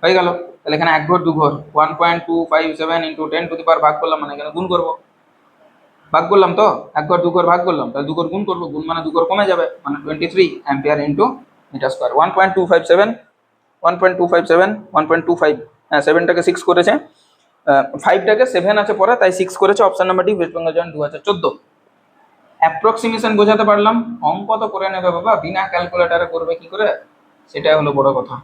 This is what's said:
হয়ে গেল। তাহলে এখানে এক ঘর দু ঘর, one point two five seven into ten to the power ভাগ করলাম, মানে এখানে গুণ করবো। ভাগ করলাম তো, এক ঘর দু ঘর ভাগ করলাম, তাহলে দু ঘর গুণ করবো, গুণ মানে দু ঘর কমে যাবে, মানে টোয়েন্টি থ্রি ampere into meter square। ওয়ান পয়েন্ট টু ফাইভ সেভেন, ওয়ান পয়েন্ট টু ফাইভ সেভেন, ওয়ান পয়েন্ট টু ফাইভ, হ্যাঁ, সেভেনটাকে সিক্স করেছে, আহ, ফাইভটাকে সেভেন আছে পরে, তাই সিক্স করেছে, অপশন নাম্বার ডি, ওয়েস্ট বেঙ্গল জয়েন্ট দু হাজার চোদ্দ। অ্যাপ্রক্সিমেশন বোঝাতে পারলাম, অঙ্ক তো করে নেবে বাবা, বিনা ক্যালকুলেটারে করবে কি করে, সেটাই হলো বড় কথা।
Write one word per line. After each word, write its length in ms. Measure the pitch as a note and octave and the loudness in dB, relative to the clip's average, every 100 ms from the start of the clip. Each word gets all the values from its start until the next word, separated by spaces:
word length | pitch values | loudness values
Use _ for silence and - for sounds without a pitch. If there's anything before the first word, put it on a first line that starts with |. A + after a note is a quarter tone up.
হয়ে 100 | E3 F#3+ | 4 2
গেল। 100 | F3 - - - | 2 -2 -10 -14
তাহলে 140 | - D#3 | -4 -2
এখানে 140 | E3 D#3 | 0 0
এক 60 | D3+ | 2
ঘর 100 | F3+ E3 | 0 0
দু 40 | D#3 | 0
ঘর, 120 | D3 C#3+ - D3+ | 0 -2 -6 -2
one 100 | D#3 D#3 | 0 0
point 200 | E3+ E3+ E3+ | 0 0 -2
two 140 | E3+ E3 | -4 0
five 180 | D#3 D#3+ D#3 | 0 0 -4
seven 180 | D#3+ E3 E3 | -2 -2 -4
into 140 | D#3 D#3 | -6 -6
ten 100 | D#3 E3+ | -4 -6
to 40 | E3 | -6
the 40 | E3 | 0
power 120 | D#3+ D3+ | 2 2
ভাগ 80 | D3+ | 0
করলাম, 160 | E3 D#3 | -2 -4
মানে 100 | D3 C#3+ | -6 -10
এখানে 160 | D3+ D#3+ | -10 -6
গুণ 100 | F#3 | -2
করবো। 200 | F3 E3+ E3 _ _ _ _ _ _ _ _ _ _ _ | -2 -2 -6 _ _ _ _ _ _ _ _ _ _ _
ভাগ 100 | D#3 E3+ | -2 2
করলাম 200 | G3 F#3 E3+ | 4 4 4
তো, 60 | G#3+ - - D3+ | 2 2 -4 -6
এক 60 | D3+ | 0
ঘর 100 | B3+ F3 | 0 2
দু 40 | F3 | 2
ঘর 100 | E3+ | 2
ভাগ 80 | F3 F3 | 2 2
করলাম, 200 | D#3+ A#2+ | -2 -4
তাহলে 140 | B2+ C#3+ | -6 -6
দু 40 | D#3+ | -4
ঘর 100 | E3 | -4
গুণ 100 | F#3+ G3 | -4 -4
করবো, 160 | F3 E3+ | -6 -6
গুণ 100 | D3+ D#3+ | -8 -6
মানে 120 | E3 D#3+ | -6 -4
দু 40 | E3 | -2
ঘর 80 | E3 | 0
কমে 160 | F#3+ G3+ | 0 0
যাবে, 140 | F3 C3 - | 0 -2 -6
মানে 140 | C#3 C#3+ | -10 -8
টোয়েন্টি 240 | D3+ D3+ E3 | -8 -6 -4
থ্রি 120 | F3+ F3 - - | 0 0 0 -4
ampere 300 | C#3 C#3 D3 D3 | -2 0 -2 -2
into 180 | C#3+ A#3 C4+ - _ _ | 0 0 -2 -18 _ _
meter 200 | C3+ C3 | -6 -4
square। 200 | B2+ B2 B2 | -2 -2 2
ওয়ান 120 | E3+ G3 | 2 2
পয়েন্ট 160 | F#3+ F#3+ | 2 2
টু 40 | F3 | 2
ফাইভ 100 | E3+ E3+ | 2 4
সেভেন, 180 | F3 G#3 A#3 _ _ _ _ _ _ | 4 4 -2 _ _ _ _ _ _
ওয়ান 100 | E3 F3 | -2 2
পয়েন্ট 160 | F#3 F#3 | 0 2
টু 60 | F3 | 2
ফাইভ 120 | E3+ D#3+ | 2 4
সেভেন, 180 | E3 F#3+ G#3+ - | 4 2 0 -4
ওয়ান 100 | D3+ D#3 | -2 0
পয়েন্ট 140 | E3 D#3+ | 0 0
টু 40 | E3+ | 0
ফাইভ, 120 | D3+ D3 - _ _ | 2 0 -6 _ _
হ্যাঁ, 120 | D3+ C#3+ | 0 2
সেভেনটাকে 340 | D#3 - E3+ E3+ | 2 2 0 2
সিক্স 140 | E3+ - | 0 2
করেছে, 240 | F3 F3 | 2 4
আহ, 880 | C4+ - _ _ _ _ _ - C#3 C3+ D3 | 2 -4 _ _ _ _ _ 2 2 2 -4
ফাইভটাকে 420 | G#3 F#3 G3+ G#3+ B3+ | 0 0 2 2 2
সেভেন 220 | F3+ F3+ G#3+ | 2 0 0
আছে 120 | G#3 G3+ | 0 0
পরে, 120 | F#3+ A#3+ | 2 4
তাই 100 | F#3+ F#3 | 2 0
সিক্স 140 | F#3 - | -4 0
করেছে, 200 | G3 G3+ G3+ | 2 4 2
অপশন 160 | F#3+ F#3 | 2 0
নাম্বার 160 | F#3 F#3 | 0 0
ডি, 60 | G#3 | 0
ওয়েস্ট 160 | E3 E3 | -4 -4
বেঙ্গল 180 | E3 D#3+ | -4 -4
জয়েন্ট 160 | E3+ D3+ | -4 -6
দু 40 | D3 | -8
হাজার 160 | D#3 - | -8 -4
চোদ্দ। 160 | G3 E3 - _ _ _ _ _ _ _ _ _ _ | -2 -2 -6 _ _ _ _ _ _ _ _ _ _
অ্যাপ্রক্সিমেশন 680 | D#3+ D#3+ G#3+ A3 A#3 A3+ A3+ G#3+ | -2 2 0 0 -2 -2 0 2
বোঝাতে 240 | G#3 G#3+ G#3+ | 4 4 4
পারলাম, 260 | G#3 G#3+ A#3 - - D3+ | 4 4 2 -4 -4 -4
অঙ্ক 200 | F3 G3+ A3 | -4 -2 -4
তো 60 | F3 | -2
করে 140 | F#3 F#3+ F#3+ | -4 -4 -2
নেবে 140 | F3+ E3+ | -2 -2
বাবা, 140 | F3 - | 0 0
বিনা 200 | E3 F#3 F#3+ | 0 -4 -2
ক্যালকুলেটারে 560 | F3+ F3 F3 E3+ E3+ E3+ | -4 -4 -4 0 0 -2
করবে 200 | E3 E3 E3 | -4 -6 -6
কি 60 | E3 | -8
করে, 140 | G3 G#3 - - _ _ _ _ | -4 -2 -2 -8 _ _ _ _
সেটাই 240 | C#3+ D#3 D#3 | -4 2 2
হলো 120 | D3 C#3 | 2 2
বড় 100 | C#3 C3+ | 2 2
কথা। 180 | A#2 B2 | -4 -10